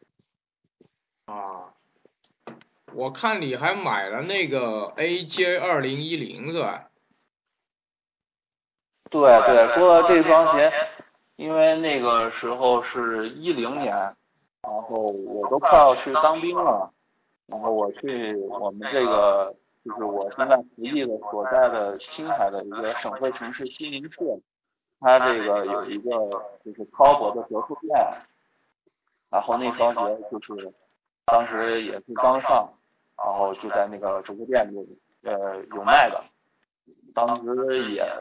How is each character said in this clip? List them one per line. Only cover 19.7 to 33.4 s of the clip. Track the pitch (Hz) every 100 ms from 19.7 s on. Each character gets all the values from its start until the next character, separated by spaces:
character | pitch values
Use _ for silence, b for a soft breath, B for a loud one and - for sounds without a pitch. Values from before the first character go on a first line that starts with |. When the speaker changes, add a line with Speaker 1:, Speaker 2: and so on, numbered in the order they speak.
| _ 117
Speaker 2:
就 | 110
是 |
我 | 107 101 98
现 | 117 135
在 | 131
服 | 123 -
役 | 120 147 127
的 | 110 104
所 | 107 98
在 | 127 123
的 | 113 101 98
青 | - - 156
海 | - 101
的 | 101 101
一 |
个 | 110 110
省 | 117 117
会 | - 131
城 | 127 117
市 | - 131
西 | - 151
宁 | 139 156
市， | - 160 104 _ _ _ _ _ _
它 | 127 131
这 | 127 117 104
个 | 101 98
有 | 101 95
一 | 101
个 | 120 117 104 104 - - 107
就 |
是 | 104 104
超 | - 139 120
薄 | 104
的 | 117
折 | 110 110
扣 | - 147
店， | 156 139 - - - _ _ _ _ _ _ _ _ _ -
然 | 98
后 | 113 120
那 | 127 -
双 | 117
鞋 | 117 107 110 104
就 | 110
是 | - 104 95 _ _ _ _ _ -
当 | 117 117
时 | 113 113 113
也 | 107
是 | 101 110 120
刚 | 127 131
上， | 135 131 - _ _ _ _ -
然 | 104
后 | 101